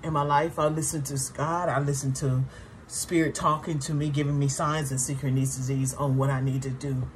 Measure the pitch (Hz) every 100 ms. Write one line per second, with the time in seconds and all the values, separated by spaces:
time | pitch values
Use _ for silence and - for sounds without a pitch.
0 | 165 156 147 143 165 160 151 156 151 165
1 | 139 139 135 - 147 170 175 131 143 139
2 | 135 131 139 127 131 - - - - -
3 | - 170 156 - 165 151 175 156 135 147
4 | 151 143 143 143 139 135 160 156 135 131
5 | - 135 135 131 135 131 131 135 131 -
6 | 143 131 135 135 135 135 135 127 143 127
7 | 127